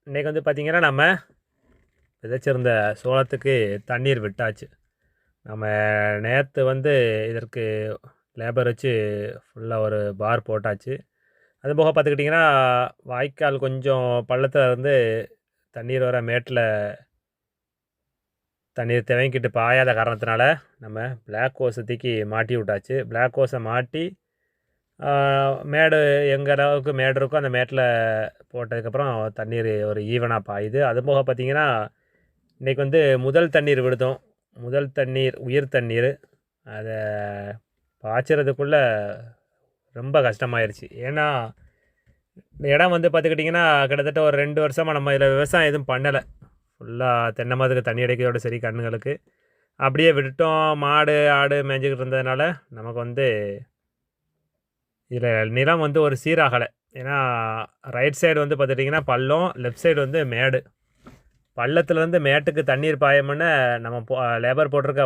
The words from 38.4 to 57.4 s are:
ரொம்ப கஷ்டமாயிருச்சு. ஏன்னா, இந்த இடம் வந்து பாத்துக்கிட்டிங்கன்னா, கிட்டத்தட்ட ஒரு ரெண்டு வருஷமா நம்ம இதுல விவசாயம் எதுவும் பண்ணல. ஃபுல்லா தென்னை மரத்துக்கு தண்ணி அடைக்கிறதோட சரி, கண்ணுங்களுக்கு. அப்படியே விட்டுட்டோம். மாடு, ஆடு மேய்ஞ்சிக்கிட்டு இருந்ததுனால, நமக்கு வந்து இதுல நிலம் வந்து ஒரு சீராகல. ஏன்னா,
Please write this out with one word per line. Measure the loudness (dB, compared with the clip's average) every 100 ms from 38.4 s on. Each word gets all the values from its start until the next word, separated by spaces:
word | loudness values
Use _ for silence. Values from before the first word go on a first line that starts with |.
| 0 -2 0 2 2 0 -4 -10 -16 _ _ _ _ _ _
ரொம்ப | -12 -2 2
கஷ்டமாயிருச்சு. | 2 -2 -4 -2 -2 -4 -18
ஏன்னா, | -12 -8 -2 -2 -2 -6 -12 _ _ _ _ _ _ _
இந்த | _ _ -8 0
இடம் | 4 4
வந்து | 4 2
பாத்துக்கிட்டிங்கன்னா, | 2 0 -2 0 2 4 4 2
கிட்டத்தட்ட | 0 -2 2
ஒரு | 2 2
ரெண்டு | 0 0 0
வருஷமா | 0 -2
நம்ம | -2 0
இதுல | 2 4
விவசாயம் | 2 2 2 2
எதுவும் | 0 -2 -2
பண்ணல. | 0 -2 -4 -20 -20 _ _ _
ஃபுல்லா | -14 -4 0 2 0
தென்னை | -2 -4 0
மரத்துக்கு | 2 2 0
தண்ணி | -2
அடைக்கிறதோட | 0 0 0 -2
சரி, | -4 -6
கண்ணுங்களுக்கு. | -6 -6 -6 -6 -6 -10 _ _ _ _ _ -2
அப்படியே | -2 4 4
விட்டுட்டோம். | 4 0 0 2 2 2 2
மாடு, | 2 4 4 4 4
ஆடு | 4 4 2
மேய்ஞ்சிக்கிட்டு | 0 -2 -2 -2 -2
இருந்ததுனால, | -2 -2 0 -2 -2 _
நமக்கு | -14 -10 -8
வந்து | -6 -2 0 0 -4 -8 -14 _ _ _ _ _ _ _ _ _ _ _ _ _ -10
இதுல | -4 0 0 0
நிலம் | 0 2 2
வந்து | 2 2
ஒரு | 2 0
சீராகல. | 0 2 4 2 -2 _ _
ஏன்னா, | -12 -4 -2 0 -2